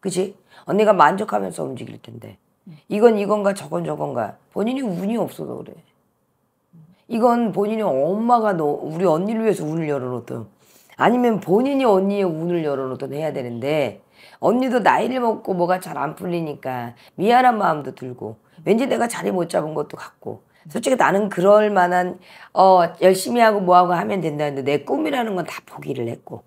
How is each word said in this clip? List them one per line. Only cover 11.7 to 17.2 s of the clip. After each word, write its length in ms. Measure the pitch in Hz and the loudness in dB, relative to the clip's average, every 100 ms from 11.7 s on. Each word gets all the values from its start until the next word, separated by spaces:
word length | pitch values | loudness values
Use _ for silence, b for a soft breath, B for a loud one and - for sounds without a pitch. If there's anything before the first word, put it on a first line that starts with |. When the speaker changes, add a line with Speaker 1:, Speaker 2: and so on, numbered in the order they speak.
| 277 | 0
Speaker 1:
언니의 400 | 262 196 196 202 | 4 4 2 0
운을 400 | 185 156 170 175 | -2 -2 -2 -2
열어놓든 500 | 156 135 131 131 135 | -2 -4 -4 -8 -8
해야 180 | 139 156 | -6 -6
되는데 680 | 139 123 120 131 156 131 98 b b b b | -6 -8 -6 -2 0 -2 -6 b b b b
언니도 400 | - 233 254 240 | 0 2 0 2
나이를 400 | 190 131 220 254 | 2 2 0 -2
먹고 340 | 240 208 - | -2 -2 -4
뭐가 260 | 185 175 180 | -2 0 -2
잘 160 | 180 139 | -4 -6
안 200 | 139 156 | -6 -6
풀리니까 760 | 185 170 160 139 135 127 120 120 b | -6 -6 -6 -8 -8 -8 -10 -14 b
미안한 420 | - | -4